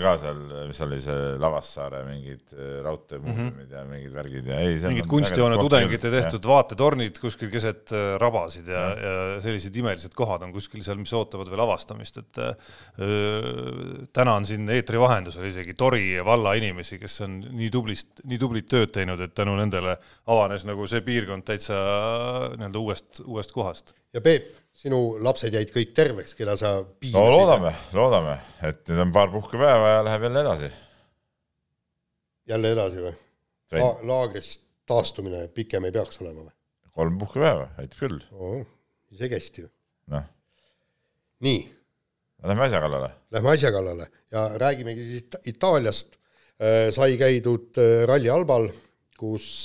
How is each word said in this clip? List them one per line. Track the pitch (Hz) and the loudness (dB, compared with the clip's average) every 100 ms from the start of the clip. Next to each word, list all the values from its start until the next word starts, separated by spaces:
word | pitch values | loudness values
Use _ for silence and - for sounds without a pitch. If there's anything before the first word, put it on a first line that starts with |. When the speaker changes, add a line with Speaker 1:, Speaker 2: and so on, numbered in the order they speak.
Speaker 1:
ka | 92 82 | 2 2
seal, | 73 73 71 73 73 | -2 -8 -10 -12 -10
mis | 73 73 | -8 -6
oli | 69 | -6
see | 69 71 69 69 | -4 -4 -4 -2
Lavassaare | 80 76 - - 71 67 67 | -2 -2 -6 -10 -10 -10 -12
mingid, | 71 69 65 _ | -12 -14 -18 _
äh, | 71 69 69 71 | -16 -12 -10 -8
raudteemuuseumid | 76 - 73 73 110 120 67 | -10 -12 -12 -8 -6 -8 -10
Speaker 2:
Mhm. | 67 | -16
Speaker 1:
ja | 69 67 | -16 -14
mingid | 69 69 | -14 -12
värgid | 69 71 67 64 | -12 -10 -10 -6
ja | 67 | -2
ei, | 87 80 | 0 0
see | 87 | -2
Speaker 2:
Mingid | 85 82 | -2 0
Speaker 1:
on | |
Speaker 2:
kunstihoone | 147 120 90 120 117 | 2 2 2 2 4
Speaker 1:
ägedad | |
kohti | 101 | 4
Speaker 2:
tudengite | 139 - 113 117 | 4 4 0 0
Speaker 1:
küll, | |
jah. | 127 92 | 0 0
Speaker 2:
tehtud | 110 107 | 0 4
vaatetornid | 139 - 104 147 135 110 - | 6 6 2 2 2 -2 -6
kuskil | 120 - 110 | -8 -8 -6
keset, | 113 110 101 - | -4 -4 -6 -6
äh, | 107 101 95 | -4 -2 0
rabasid | 120 113 82 82 85 | 0 0 -4 -8 -8
ja, | 90 | -4
Speaker 1:
Jah. | 92 101 | -4 -4
Speaker 2:
ja | 101 95 92 98 | -4 -4 -4 -6
sellised | 107 107 95 110 | -6 -6 -6 -4
imelised | 117 90 90 | -4 -4 -8
kohad | - 117 90 90 | -4 -2 -4 -6
on | |
kuskil | 95 - 110 98 | -12 -12 -10 -8
seal, | 101 | -8
mis | 101 117 | -4 -4
ootavad | 107 98 90 | -4 -8 -8
veel | 98 117 | -2 -2
avastamist, | 87 - 107 107 - | -2 -6 -16 -16 -16
et, | 107 - | -14 -8
äh, | - - - - - - | -8 -8 -16 -20 -18 -8
öö, | 98 104 104 107 120 123 127 127 87 - - | -2 -2 -2 -4 -6 -8 -10 -10 -12 -14 -4
tänan | - 127 104 101 | 2 4 2 0
siin | 107 104 | -4 -2
eetri | 123 - 113 | -2 0 2
vahendusel | 127 110 90 85 98 | 4 2 -2 -10 -8
isegi | 92 90 | -8 -8
Tori | 90 127 123 95 92 | -2 0 2 0 0
valla | 90 117 104 | 2 4 4
inimesi, | 110 107 90 87 95 | 0 -2 -6 -10 -12
kes | 104 - 98 | -12 -10 -8
on | 92 120 | -10 -10
nii | 123 113 | -6 -4
tublist, | 123 110 101 - - 135 | -2 -4 -6 -10 -16 -8
nii | 123 | -4
tublit | 127 113 - | -2 -4 0
tööd | 196 180 | 2 2
teinud, | 117 92 90 87 | 0 -4 -4 -6
et | |
tänu | - 101 101 | -2 0 0
nendele | 107 95 92 90 - _ - | 0 0 -2 -4 -8 _ 2
avanes | 113 98 101 98 | 4 4 0 -6
nagu | 101 98 | -6 -4
see | 117 | -4
piirkond | 107 120 98 95 92 | -2 -4 -4 -6 -6
täitsa | 104 - 101 98 101 110 117 123 127 127 | -6 -4 -2 0 0 0 -4 -4 -6 -6
nii-öelda | 123 101 107 | -8 -8 -6
uuest, | 110 98 - - - | -6 -6 -10 -18 -10
uuest | 107 98 131 | -10 -6 -6
kohast. | 95 - - _ _ | -6 -8 -18 _ _
Speaker 3:
Ja | 120 | 2
Peep, | 160 147 - - _ _ 143 | 4 4 2 -20 _ _ -2
sinu | 131 120 110 120 | 0 0 0 0
lapsed | 135 120 107 | 0 0 -2
jäid | 107 | 0
kõik | 120 113 - | -2 0 2
terveks, | 147 104 90 - | 2 0 -10 -6
keda | 104 101 | -2 0
sa | 104 98 | 0 0
Speaker 1:
No | 92 - | -4 -10
Speaker 3:
piinasid. | 131 104 110 | 2 6 10
Speaker 1:
loodame, | 151 190 104 87 80 - 95 | 10 8 6 4 -2 -2 2
loodame, | 127 104 78 71 - - | 4 4 2 -4 -10 -6
et | 78 76 - | -4 -4 -2
nüüd | 85 | 2
on | 90 95 | 4 6
paar | 98 | 4
puhkepäeva | 104 101 117 143 120 107 110 | 2 -6 2 6 6 6 6
ja | 107 | 4
läheb | 110 120 | 0 0
jälle | 131 | 0
edasi. | 143 80 71 - - _ _ _ _ _ _ _ _ _ _ _ _ _ _ _ - | 0 -2 -6 -12 -20 _ _ _ _ _ _ _ _ _ _ _ _ _ _ _ -4
Speaker 3:
Jälle | 113 110 113 | 0 2 2
edasi | 98 92 | 0 -4
või? | 87 82 _ _ _ _ _ | -8 -10 _ _ _ _ _
Speaker 1:
Trenn. | 82 | 2
Speaker 3:
La-, | 123 113 117 | 2 2 -2
laagrist | 127 123 101 - - _ _ - | 0 -2 -6 -12 -16 _ _ 0
taastumine | 117 - - 98 90 85 | 0 0 -4 -8 -8 -8
pikem | - 110 95 92 | -8 -4 -4 -2
ei | 107 | -2
peaks | 90 - | -4 -8
olema | 90 78 | -14 -14
või? | 80 _ _ _ _ | -20 _ _ _ _
Speaker 1:
Kolm | - 82 90 | -2 -2 -2
puhkepäeva, | 101 131 156 85 67 - | -4 0 2 0 -4 -12
aitab | 67 - | -16 -8
küll. | 135 80 - 98 | -8 -8 -12 -12
Speaker 3:
Oo, | 92 123 120 _ _ _ _ | -10 -10 -12 _ _ _ _
isekesti. | 98 123 117 - - 82 _ _ _ - | -10 -6 -6 -8 -16 -20 _ _ _ -10
Speaker 1:
Noh. | 73 71 _ _ _ _ _ _ _ _ _ _ _ | -10 -10 _ _ _ _ _ _ _ _ _ _ _
Speaker 3:
Nii. | 135 110 - _ _ _ _ _ _ _ | 0 0 -2 _ _ _ _ _ _ _
Speaker 1:
Lähme | 90 104 135 | -2 0 2
asja | 95 | 2
kallale. | 76 69 65 - _ | 0 -2 -6 -10 _
Speaker 3:
Lähme | 110 123 151 | 0 2 4
asja | 135 | 2
kallale | 98 95 85 82 _ _ | 0 -2 -6 -12 _ _
ja | 110 110 107 | -4 -2 0
räägimegi | 135 131 117 117 117 | 0 0 -6 -10 -10
siis | 120 - | -12 -12
Ita-, | - - | -12 -12
Itaaliast. | 110 185 156 113 104 - _ _ _ _ - | -2 2 4 2 -2 -6 _ _ _ _ -2
Äh, | 110 113 113 | 4 4 4
sai | 104 135 123 | 4 4 6
käidud, | 131 127 123 117 - - | 4 4 2 0 0 4
äh, | 117 117 117 | 6 6 6
Rally | 139 117 | 4 4
Albal, | 151 165 123 107 - - _ _ - | 2 4 2 2 -4 -20 _ _ -10
kus, | 110 110 - - | -6 -6 -8 -10